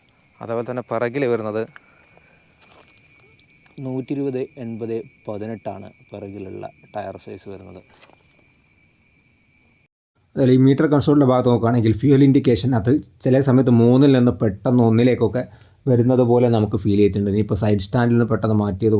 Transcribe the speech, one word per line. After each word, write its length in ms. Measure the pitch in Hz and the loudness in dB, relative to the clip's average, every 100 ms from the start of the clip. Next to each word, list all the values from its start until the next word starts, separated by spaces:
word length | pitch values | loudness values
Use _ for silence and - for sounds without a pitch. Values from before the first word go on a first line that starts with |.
| _ _ _ _ | _ _ _ _
അതേപോലെ 220 | 110 117 120 | -10 -8 -6
തന്നെ 140 | 127 117 | -10 -8
പിറകിൽ 320 | 113 120 131 131 | -6 -4 -4 -2
വരുന്നത് 260 | 117 107 107 110 - _ _ _ - _ _ _ _ _ - _ _ - - - - - - - - 131 | -2 -4 -8 -8 -12 _ _ _ -20 _ _ _ _ _ -20 _ _ -20 -20 -20 -20 -20 -20 -20 -16 -10
നൂറ്റിരുപത് 560 | 131 123 139 139 127 135 - | -10 -8 -8 -6 -8 -10 -12
എൺപത് 320 | 113 113 113 113 - _ - | -14 -12 -8 -8 -10 _ -14
പതിനെട്ടാണ് 600 | 104 107 110 - 98 98 - _ | -12 -12 -12 -12 -14 -16 -20 _
പിറകിലുള്ള 560 | 104 98 101 95 98 101 - _ | -16 -14 -14 -14 -14 -16 -18 _
ടയർ 220 | 107 98 95 | -14 -12 -14
സൈസ് 240 | - 101 - | -16 -18 -16
വരുന്നത്. 260 | 95 92 92 - _ - _ _ _ _ _ _ _ _ _ _ - _ - - _ _ _ _ _ _ _ _ - | -18 -18 -20 -20 _ -20 _ _ _ _ _ _ _ _ _ _ -20 _ -20 -20 _ _ _ _ _ _ _ _ -2
അതുപോലെ 180 | 131 127 | 2 4
ഈ 20 | 131 | 4
മീറ്റർ 180 | 139 160 | 4 2
കൺസോളിൻ്റെ 340 | 143 151 147 139 | 0 2 2 4
ഭാഗത്ത് 180 | 127 123 | 2 2
നോക്കുകയാണെങ്കിൽ 420 | 120 117 123 110 107 | 0 0 0 0 0
ഫ്യുവൽ 200 | 135 135 139 | 2 4 4
ഇൻഡിക്കേഷൻ 420 | 135 123 117 127 123 | 4 2 0 0 -2
അത് 120 | 98 147 - _ 135 | 0 -2 -4 _ 0
ചില 140 | 131 139 | 2 4
സമയത്ത് 260 | 127 123 117 | 2 4 4
മൂന്നിൽ 300 | 117 127 143 131 | 6 6 4 4
നിന്ന് 160 | 123 95 | 2 0
പെട്ടെന്ന് 400 | 113 95 131 123 117 | -4 -4 0 2 2
ഒന്നിലേക്കൊക്കെ 540 | 113 123 113 110 120 - - _ _ 139 | 4 2 2 0 -2 -8 -14 _ _ 0
വരുന്നത് 340 | 120 120 127 120 | 2 4 2 4
പോലെ 180 | 120 123 117 | 4 4 2
നമുക്ക് 220 | 104 107 | 0 -2
ഫീൽ 160 | 104 101 | -2 2
ചെയ്തിട്ടുണ്ട്. 300 | 101 98 101 | 2 2 -2
ഇനിയിപ്പോൾ 240 | 101 107 95 | -2 -2 -2
സൈഡ് 200 | 107 104 95 | 0 -2 -2
സ്റ്റാൻഡിൽ 280 | 127 120 120 | -2 0 0
നിന്ന് 120 | 113 | 0
പെട്ടെന്ന് 260 | 110 110 107 | -2 -2 0
മാറ്റിയത് 340 | 104 95 110 107 | -2 -2 0 0